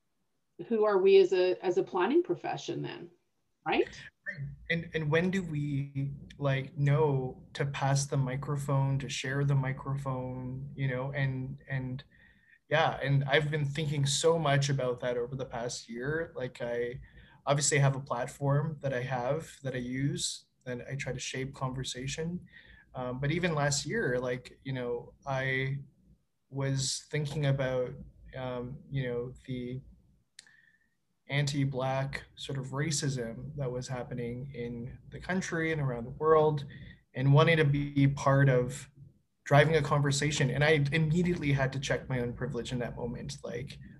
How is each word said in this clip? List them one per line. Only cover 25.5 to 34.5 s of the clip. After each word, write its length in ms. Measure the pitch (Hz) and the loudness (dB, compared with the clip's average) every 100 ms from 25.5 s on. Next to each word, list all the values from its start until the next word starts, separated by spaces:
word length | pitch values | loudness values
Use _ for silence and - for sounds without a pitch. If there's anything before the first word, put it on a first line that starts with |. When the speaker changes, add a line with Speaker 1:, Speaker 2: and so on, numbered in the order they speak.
| 131 135 139 - _ _ - _ _ _ | 0 -2 -4 -10 _ _ -20 _ _ _
Speaker 2:
was 540 | 135 135 135 135 - - | -6 -2 -2 -2 -6 -6
thinking 360 | 151 143 156 139 | -4 -4 -2 0
about, 420 | 139 131 127 127 - - - - 131 | 0 0 -2 -4 -6 -16 -20 -16 -10
um, 400 | 127 123 123 139 - | -8 -8 -8 -12 -8
you 140 | 139 123 | -4 -4
know, 260 | 120 127 127 - | -4 -6 -12 -10
the 360 | 123 123 131 - - _ _ _ - _ _ _ _ _ _ _ _ - | -8 -8 -10 -12 -20 _ _ _ -20 _ _ _ _ _ _ _ _ -4
anti-Black 960 | 139 143 143 135 127 131 135 139 - - - | -2 0 0 -2 0 -2 -2 -4 -6 -12 -16
sort 240 | - 139 | -8 -8
of 80 | - | -6
racism 680 | 131 160 143 143 127 113 123 135 143 | -4 -2 -2 -2 -2 -6 -8 -12 -6
that 160 | 127 | -6
was 160 | 123 123 | -6 -6
happening 640 | 123 117 123 120 123 139 | -8 -8 -8 -6 -8 -10